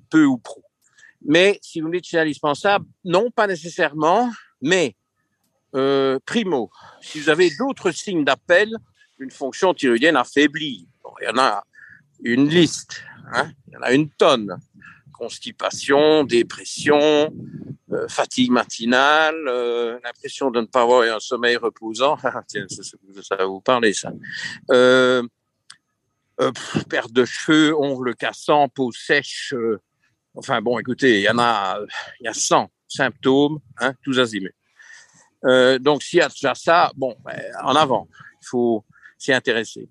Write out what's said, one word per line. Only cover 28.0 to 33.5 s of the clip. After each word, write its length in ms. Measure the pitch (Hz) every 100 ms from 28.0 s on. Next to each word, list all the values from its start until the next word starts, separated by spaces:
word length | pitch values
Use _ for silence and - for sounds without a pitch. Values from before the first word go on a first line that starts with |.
| 123 113
cassants, 520 | 120 - - 147 143
peau 220 | - 123
sèche, 640 | - - 147 139 - -
euh, 260 | 120 113 101 _ _ _ _ _
enfin 280 | 120 117 120
bon, 160 | 110 117
écoutez, 400 | 117 113 131 104
il 40 |
y 40 | 101
en 100 | 120
a, 400 | 120 107 98 98 98 - - -
il 60 |
y 40 | 117
a 40 |
cent 380 | 107 - 160 104 _ -
symptômes, 720 | - 131 - 135 139 147